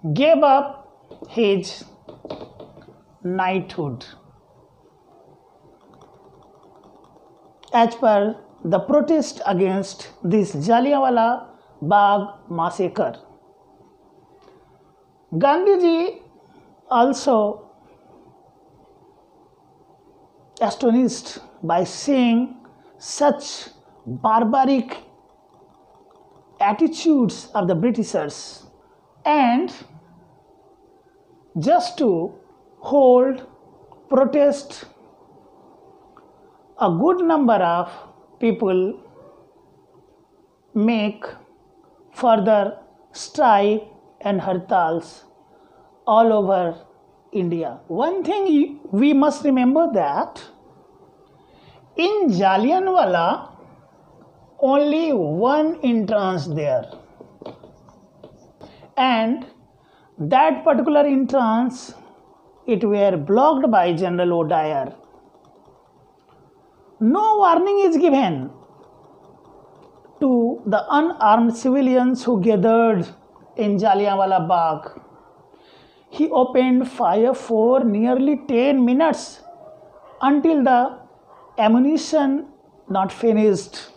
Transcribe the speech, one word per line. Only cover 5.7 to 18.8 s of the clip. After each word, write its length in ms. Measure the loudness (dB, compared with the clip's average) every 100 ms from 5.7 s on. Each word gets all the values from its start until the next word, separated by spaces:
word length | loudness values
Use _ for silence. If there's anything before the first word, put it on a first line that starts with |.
| _ _ -20 -20 -20 -20 _ _ _ _ -20 -20 _ -20 _ _ _ _ _ -4
as 220 | 0 0 2
per 240 | 2 2 0 -4 -16 _
the 160 | -4 -4 0
protest 500 | 0 2 0 -2 -8 -4
against 640 | -2 -2 -2 -6 -12 -20 -10
this 300 | -2 0 0 -4 0
Jallianwala 800 | 0 2 0 0 0 0 -2 -8 -20 _ _
Bagh 680 | 0 2 4 2 -2 -12 -14
massacre. 680 | -6 -6 -4 -6 -4 -6 -6 -20 -20 _ _ _ _ _ _ _ _ _ _ _ _ _ _ _ _ _ _ _
Gandhiji 880 | -2 0 2 2 2 2 0 -4 -8 -20 _ _ -20 _ _ _
also 800 | 0 0 0 0 0 0 -4 -16 _ _ _ _ -20 -20 _ _ _ _ _